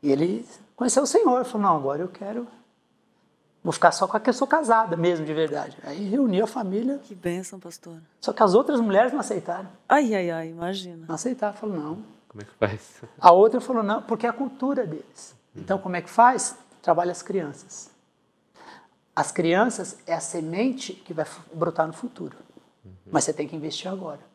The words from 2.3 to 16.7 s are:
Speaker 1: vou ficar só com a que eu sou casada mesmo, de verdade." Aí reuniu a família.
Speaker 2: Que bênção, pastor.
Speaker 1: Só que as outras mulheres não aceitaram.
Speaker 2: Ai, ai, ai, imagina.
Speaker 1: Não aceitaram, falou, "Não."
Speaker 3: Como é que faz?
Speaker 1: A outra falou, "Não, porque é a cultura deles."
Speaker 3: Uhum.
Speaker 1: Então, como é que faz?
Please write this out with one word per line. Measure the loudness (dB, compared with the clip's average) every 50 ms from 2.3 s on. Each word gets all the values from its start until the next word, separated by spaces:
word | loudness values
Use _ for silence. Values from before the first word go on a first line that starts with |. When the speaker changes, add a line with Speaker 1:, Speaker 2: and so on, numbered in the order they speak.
| -8 -8 -10 -10 -14 -20 _ _ _ _ _ _ _ _ _ _ _ _ _ _ _ _ _ _ _ _ _
Speaker 1:
vou | -6 -4
ficar | 4 4 4 4
só | 4 -2 0
com | 0
a | -2
que | 0 0
eu | 0
sou | 0 0 2
casada | 2 0 2 4 2 2 2 0 -2
mesmo, | 0 2 2 2 0 -2
de | -4 -2
verdade." | -2 -2 -2 -2 -4 -6 -8 -12 -16 -14
Aí | -14 -10 -8 -6 -4
reuniu | 0 0 2 2 2 2 0
a | 0
família. | -2 -6 -6 -4 -4 -2 -2 -2 -4 -6 -8
Speaker 2:
Que | -16 -20
bênção, | -8 -6 -6 -6 -6 -8 -10 -14 -16
pastor. | -18 -18 -20 -18 _ -20 -20 -20 -20 _ _ _
Speaker 1:
Só | -8 -8 2
que | 4 4
as | 6 6
outras | 4 4 4 0 0
mulheres | 0 4 4 4 4 4 2
não | -4
aceitaram. | -4 -4 -6 -6 -6 -6 -8 -8 -8 -14 -18 _ _ _
Speaker 2:
Ai, | 4 4 4 4 2
ai, | 0 0 -2
ai, | -4 -4 -6 -10
imagina. | -10 -8 -6 -6 -6 -6 -8 -12 -14 -16 -12
Speaker 1:
Não | -10 -10
aceitaram, | -6 -4 -6 -4 -4 -4 -6 -6
falou, | -6 -8 -6 -6
"Não." | -6 -6 -6 -8 -10 -12 -18 -20 _ _ _
Speaker 3:
Como | -18 -18 -18
é |
que | -18 _ _
faz? | 0 0 0 -4 -12 -16 -20 -20 -20 -20 -16 6
Speaker 1:
A | 8 10 10
outra | 10 8 6 6 2
falou, | -2 -2 -2 -2 0
"Não, | 0 -2 -2 -2
porque | -4 -6 -2 -2
é | -4
a | -2
cultura | -2 -6 -6 -6 -6 -4 -2 -2 -2 -4
deles." | -4 -6 -10 -12 -16 _ -20 -20 -20 -20 _ _ _ _
Speaker 3:
Uhum. | -18 -4
Speaker 1:
Então, | -4 -4 -2
como | -2 -4 -6
é | -6 -6
que | -6
faz? | 4 6 6 8 6 4 -2 -6 -8 -10 -20 _